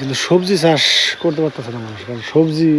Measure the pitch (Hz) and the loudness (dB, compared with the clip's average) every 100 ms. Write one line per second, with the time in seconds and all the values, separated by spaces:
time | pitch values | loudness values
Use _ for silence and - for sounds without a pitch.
0 | 135 131 - 180 180 190 165 151 - - | -4 -4 0 2 2 2 4 4 2 2
1 | - - 170 156 156 - 117 120 113 107 | 0 -2 -2 -2 -2 -4 -10 -10 -10 -12
2 | - 120 110 151 160 156 165 | -12 -10 -2 2 2 2 2